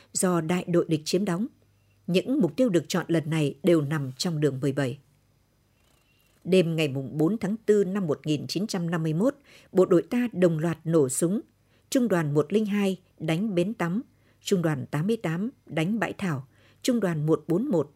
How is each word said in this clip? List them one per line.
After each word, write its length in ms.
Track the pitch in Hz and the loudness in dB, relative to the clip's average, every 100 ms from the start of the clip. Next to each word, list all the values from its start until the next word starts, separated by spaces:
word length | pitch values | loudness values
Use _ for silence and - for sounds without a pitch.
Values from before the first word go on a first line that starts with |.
| _ | _
do 280 | - 185 175 | -2 0 0
đại 240 | 160 180 - | 0 -2 0
đội 160 | 170 - | 0 2
địch 140 | 156 | -2
chiếm 200 | - 180 | -2 -2
đóng. 220 | 202 170 254 _ _ _ _ _ - | -2 -2 -6 _ _ _ _ _ -2
Những 340 | 180 208 285 | -2 0 0
mục 160 | 170 - | 0 2
tiêu 120 | 254 | 2
được 160 | 170 - | 2 0
chọn 180 | 180 - | -4 0
lần 220 | 165 151 | -2 0
này 240 | 160 143 - | 0 -2 0
đều 180 | 185 170 | 2 2
nằm 320 | 143 160 131 | 2 -4 -6
trong 280 | - 185 151 | -6 -4 0
đường 200 | 147 131 | 0 0
mười 120 | 139 | -2
bảy. 260 | 139 131 - _ _ _ _ _ _ _ _ _ _ _ _ _ _ | -2 -4 -6 _ _ _ _ _ _ _ _ _ _ _ _ _ _
Đêm 320 | 170 185 165 160 | 2 2 4 0
ngày 120 | 151 | -2
mùng 300 | 131 131 151 | -2 -6 0
bốn 200 | 160 226 | 0 0
tháng 180 | 202 220 - | -4 -4 2
tư 180 | 208 | 2
năm 220 | 185 202 170 | 2 -2 -2
một 140 | 135 151 | -2 -2
nghìn 200 | 151 127 | -4 -2
chín 200 | 165 214 | -6 -4
trăm 240 | 185 170 | -4 -2
năm 120 | 170 | -2
mươi 100 | 160 | -2
mốt, 240 | 156 247 - _ - - | 0 0 -2 _ -20 -2
bộ 140 | - 185 | 2 4
đội 160 | 175 | 4
ta 260 | - 240 240 | 2 -2 -2
đồng 260 | 175 180 156 | 2 2 2
loạt 200 | 170 160 | -2 -4
nổ 240 | 156 165 135 | 0 2 2
súng. 320 | - 170 220 - _ _ _ - | 0 -2 -2 -8 _ _ _ -2
Trung 180 | 269 233 | 0 2
đoàn 260 | 175 151 | 0 2
một 180 | 147 147 | 0 2
linh 140 | 208 214 | 0 0
hai 340 | 208 196 185 _ - | 0 0 -2 _ -8
đánh 360 | 160 165 220 | -4 -2 0
Bến 200 | 175 185 | 0 -2
Tắm, 280 | 233 170 202 - _ _ _ | -2 -2 -2 -6 _ _ _
Trung 200 | - 190 | -2 0
đoàn 240 | 160 143 120 | 0 -2 -4
tám 160 | 147 190 | -4 -2
mươi 100 | 226 | -2
tám 340 | 170 165 226 - - | -2 -4 -6 -10 -8
đánh 320 | 165 165 220 | -4 -2 -2
Bãi 140 | 180 | -4
Thảo, 360 | - 190 135 - _ _ _ | -4 -4 -4 -6 _ _ _
Trung 180 | - 240 | 0 0
đoàn 260 | 190 160 151 | 0 0 2
một 180 | 156 - | 0 2
bốn 180 | 165 294 | 0 2
một 260 | 175 - | 0 -2